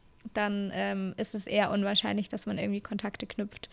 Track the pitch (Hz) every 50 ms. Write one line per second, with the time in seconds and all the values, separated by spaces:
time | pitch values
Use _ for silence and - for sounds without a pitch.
0 | - - - - - 220 - 208 208 208 202 202 202 196 - 190 196 202 196 196
1 | 190 185 - - 214 - - 208 196 - - 208 196 - - 202 196 196 208 -
2 | - 208 202 208 196 - - 214 - 214 202 196 202 202 202 202 - - 214 196
3 | 214 202 - - 220 - - - 202 208 - - - -